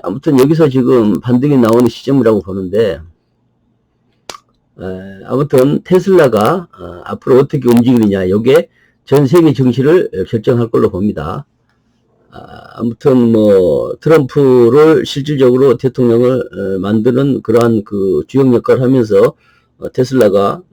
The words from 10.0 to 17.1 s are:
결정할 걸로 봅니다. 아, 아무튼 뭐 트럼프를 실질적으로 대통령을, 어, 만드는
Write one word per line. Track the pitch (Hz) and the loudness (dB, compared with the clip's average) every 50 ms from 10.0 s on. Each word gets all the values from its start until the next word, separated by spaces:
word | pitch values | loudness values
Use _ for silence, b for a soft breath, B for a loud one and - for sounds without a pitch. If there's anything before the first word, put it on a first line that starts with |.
| - - - 95 92 - | 0 -2 -6 -8 -8 -6
결정할 | - 110 107 139 123 120 117 113 | -6 -4 -2 -2 -2 0 -2 -2
걸로 | - 127 117 104 | -2 -2 -2 -2
봅니다. | - 90 104 104 - - 73 - 107 123 143 _ _ _ _ _ _ _ _ _ _ _ _ _ _ _ _ _ | -2 -2 -4 -4 -4 -6 -8 -10 -10 -12 -12 _ _ _ _ _ _ _ _ _ _ _ _ _ _ _ _ _
아, | - - - - - - - - - | -20 -20 -20 -20 -20 -20 -20 -20 -12
아무튼 | - 113 120 113 - - 147 131 127 120 117 | -8 -8 -8 -6 -2 0 2 2 4 4 2
뭐 | 113 110 107 104 101 95 92 85 71 67 58 - - - | 2 2 4 4 4 4 2 2 0 -2 -2 -6 -8 -4
트럼프를 | - 151 160 160 139 123 - 147 139 131 127 123 120 117 123 147 156 160 156 127 113 | 0 2 2 2 2 0 0 0 2 4 4 4 4 4 4 4 4 4 4 2 0
실질적으로 | - - 147 135 147 151 131 131 123 123 127 135 139 117 | -4 -8 -8 -6 -6 -2 0 2 2 2 2 2 2 0
대통령을, | - - 131 - - 123 120 113 120 127 123 131 123 - - - 95 98 95 98 | 0 -2 -6 -4 -2 0 0 2 2 2 0 0 -2 -4 -8 -10 -10 -8 -6 -6
어, | 95 | -6
만드는 | 92 101 107 113 110 127 | -4 -2 -2 -2 0 0